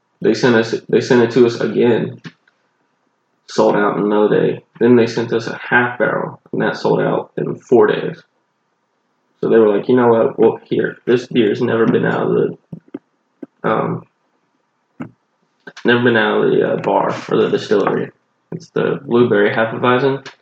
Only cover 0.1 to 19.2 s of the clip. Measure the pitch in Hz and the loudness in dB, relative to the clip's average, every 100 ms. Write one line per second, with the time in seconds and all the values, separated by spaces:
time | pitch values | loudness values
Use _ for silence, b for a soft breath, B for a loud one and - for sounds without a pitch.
0.1 | _ 110 113 135 113 113 - - 110 - | _ -2 0 2 2 0 -6 -2 -2 2
1.1 | 123 117 131 117 - 113 107 117 110 110 | 2 4 4 2 2 -4 0 0 0 -4
2.1 | - - - _ _ _ _ _ _ _ | -10 -18 -20 _ _ _ _ _ _ _
3.1 | _ _ _ - - 110 104 104 - 104 | _ _ _ -10 0 0 2 0 -2 0
4.1 | 104 104 87 85 - - - 117 123 117 | 2 2 2 0 -4 -12 -2 4 4 2
5.1 | - 117 117 113 - - 120 120 120 110 | -2 -4 -4 -6 -10 -2 0 0 -2 -4
6.1 | - - - _ - 107 - 107 110 107 | -4 -8 -12 _ -4 -4 -2 -2 0 0
7.1 | - - - - - - 117 107 - - | -4 -6 -8 -8 -8 2 4 4 2 -6
8.1 | 82 _ _ _ _ _ _ _ _ _ | -10 _ _ _ _ _ _ _ _ _
9.1 | _ _ _ 127 113 107 101 - 127 120 | _ _ _ 0 4 4 2 0 2 4
10.1 | 113 113 - 110 - - 90 - - - | 2 0 2 0 0 -4 -4 -4 -6 -2
11.1 | 123 - 123 104 - 117 113 113 120 113 | -2 0 0 0 0 -2 0 2 2 0
12.1 | - - - - - _ - _ - - | -2 -2 0 -2 -4 _ -20 _ -20 -20
13.1 | _ _ _ - _ 110 110 117 - - | _ _ _ -20 _ -4 -2 -4 -8 -12
14.1 | _ _ _ _ _ _ _ _ _ - | _ _ _ _ _ _ _ _ _ -18
15.1 | _ _ _ _ _ - - - 120 120 | _ _ _ _ _ -20 -4 0 2 2
16.1 | 113 107 104 101 - - - 98 98 - | 2 0 0 0 0 0 -2 0 0 0
17.1 | - - 113 107 101 - 104 - 104 - | -4 -4 -2 0 -2 0 0 0 -2 -6
18.1 | - _ _ _ - - - - - - | -12 _ _ _ -16 -8 -4 -2 -4 -2
19.1 | 120 | 2